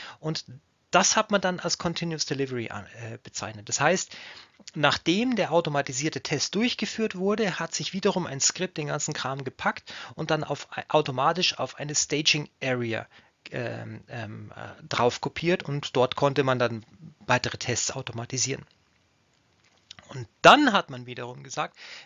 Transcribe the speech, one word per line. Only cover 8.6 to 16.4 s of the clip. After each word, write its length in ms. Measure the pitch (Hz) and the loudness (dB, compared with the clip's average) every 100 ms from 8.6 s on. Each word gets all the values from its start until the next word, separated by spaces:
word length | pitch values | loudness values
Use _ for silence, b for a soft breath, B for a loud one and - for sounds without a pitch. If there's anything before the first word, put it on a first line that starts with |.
| 185 - | -4 -4
den 100 | 147 | -4
ganzen 260 | 147 156 | -2 -4
Kram 300 | 156 127 139 | -4 -4 -4
gepackt 500 | 131 - 202 - - B B B | -6 -4 -2 -2 -6 B B B
und 160 | 156 | -2
dann 120 | 156 | -2
auf, 240 | - 143 - - - | -2 -6 -8 -12 0
automatisch 720 | 156 147 127 147 170 175 - | 2 2 2 2 4 2 0
auf 160 | 165 - | -4 -6
eine 200 | 147 143 | -4 -2
Staging 540 | - 143 160 156 147 - | 0 2 2 2 0 -6
Area, 460 | 131 123 117 107 - B B B - | -2 0 0 -4 -6 B B B -10
ähm, 520 | 131 117 117 113 110 - | -6 -6 -6 -10 -12 -12
ähm, 420 | 120 107 110 104 - | -10 -8 -10 -14 -14
äh, 280 | 117 - | -14 -12
drauf 380 | 160 - 120 - | -4 2 2 2
kopiert 420 | 143 - 165 185 | -4 -2 0 0
und 320 | - 143 - 135 | 0 -6 0 2
dort 200 | 123 - | 2 4
konnte 280 | 143 139 | 2 4